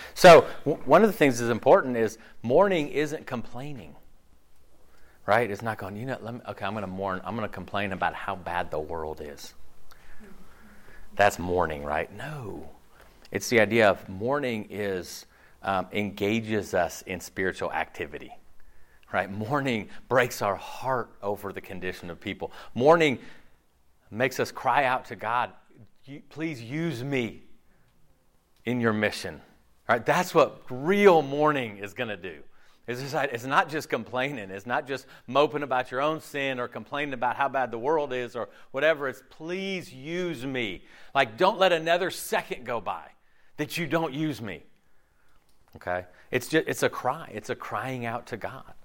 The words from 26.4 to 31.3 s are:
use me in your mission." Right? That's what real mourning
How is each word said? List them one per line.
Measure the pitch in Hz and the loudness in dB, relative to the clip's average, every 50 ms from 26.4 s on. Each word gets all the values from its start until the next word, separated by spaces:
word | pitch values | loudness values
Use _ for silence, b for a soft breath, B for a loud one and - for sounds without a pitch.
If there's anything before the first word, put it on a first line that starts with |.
| 165 165 156 117 | -6 -6 -6 -8
use | 117 113 135 156 165 170 139 113 127 | -10 -8 -6 -4 -2 -2 -2 -4 -4
me | 143 139 131 120 104 98 - - - - - _ _ _ _ _ _ _ _ - - _ _ _ _ _ _ _ _ _ _ - | -2 0 0 -2 -2 -6 -10 -16 -20 -20 -20 _ _ _ _ _ _ _ _ -20 -20 _ _ _ _ _ _ _ _ _ _ -4
in | 113 120 123 | -4 -2 2
your | 117 117 107 | 2 2 2
mission." | 107 107 101 - - - 92 78 - - - - _ _ _ _ _ _ - | 2 2 0 0 -4 -8 -10 -10 -12 -16 -20 -20 _ _ _ _ _ _ 0
Right? | 117 120 110 | 0 2 2
That's | - 143 175 180 180 - | 2 2 2 0 4 4
what | 165 139 117 - - - - | 4 4 4 2 -4 -12 -10
real | 123 123 139 165 202 202 202 202 175 160 | -8 -4 0 2 4 8 10 10 10 8
mourning | 139 135 | 6 2